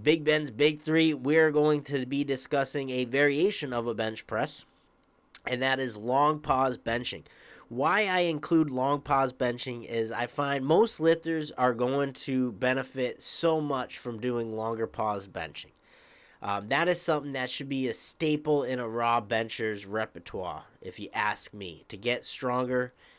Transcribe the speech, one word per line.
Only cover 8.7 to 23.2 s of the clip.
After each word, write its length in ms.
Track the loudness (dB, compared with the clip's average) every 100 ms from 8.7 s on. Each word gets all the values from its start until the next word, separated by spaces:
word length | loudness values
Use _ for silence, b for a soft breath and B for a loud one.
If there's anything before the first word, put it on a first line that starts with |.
long 320 | 2 2 0
pause 300 | 2 2 2
benching 520 | 0 -2 -2 -6 -8
is 260 | -4 -2 -2
I 160 | -2 -4
find 380 | -2 -2 0
most 360 | 4 4 4 2
lifters 520 | 4 4 2 -4 -4
are 220 | 2 2
going 400 | 4 2 0 -2
to 380 | -4 -2 0 0
benefit 720 | 0 0 0 -2 -4 -4 -4
so 380 | -8 -2 2 2
much 380 | 0 -2 -4 -8
from 220 | -8 -4
doing 360 | -2 -2 -2 -2
longer 300 | -2 -2 -2
pause 420 | -2 -2 -2 -4
benching. 440 | -8 -8 -10 -18 _ B B B B B B
Um, 280 | -4 -4 0
that 200 | 0 2
is 120 | 2
something 320 | 2 0 -2
that 180 | -6 -4
should 180 | -6 -4
be 200 | -2 -2
a 60 |
staple 680 | -2 -6 -2 0 0 2 0
in 160 | 0 -2
a 100 | -4
raw 320 | 0 2 2
bencher's 640 | 2 -2 -2 -2 -4 -4
repertoire, 800 | -4 -4 -4 -6 -12 -8 -8 -8 -12 _
if 180 | -14 -12
you 120 | -8
ask 400 | -2 -2 -2 -8
me, 320 | -12 -12 -14 -16
to 80 | -6
get 280 | -2 -2
stronger. 720 | -4 -6 -2 -2 0 -2 -2 -8 b b